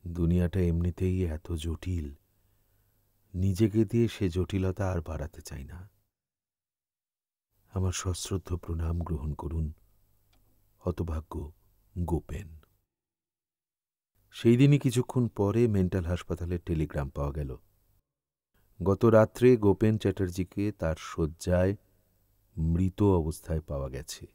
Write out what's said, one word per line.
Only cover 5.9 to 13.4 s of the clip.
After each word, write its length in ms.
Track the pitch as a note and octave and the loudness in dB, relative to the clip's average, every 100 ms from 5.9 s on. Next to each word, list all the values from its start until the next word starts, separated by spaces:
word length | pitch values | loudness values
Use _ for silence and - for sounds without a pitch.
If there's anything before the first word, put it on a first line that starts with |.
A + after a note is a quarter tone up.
| _ _ _ _ _ _ _ _ _ _ _ _ _ _ _ _ _ _ | _ _ _ _ _ _ _ _ _ _ _ _ _ _ _ _ _ _
আমার 200 | G2 F#2 | -4 -2
সশ্রদ্ধ 640 | - F#2+ F2 - G2 - F2 | -2 -6 -6 -4 -6 -4 -8
প্রণাম 440 | - E2 E2 E2+ | -4 -4 -2 -2
গ্রহণ 340 | E2 D#2 D2+ | -2 -4 -4
করুন, 380 | C#2+ D2 D#2+ D2+ - _ _ _ _ _ _ _ _ _ _ | -6 -6 -4 -4 -6 _ _ _ _ _ _ _ _ _ _
হতভাগ্য 760 | F#2 E2+ E2 D#2 - - C#2+ - _ _ _ F2+ | -6 -4 -4 -6 -8 -12 -12 -16 _ _ _ -8
গোপেন। 600 | E2 E2 - D2 D#2+ D#2 _ _ _ _ _ _ _ _ | -2 -2 -4 -12 -12 -20 _ _ _ _ _ _ _ _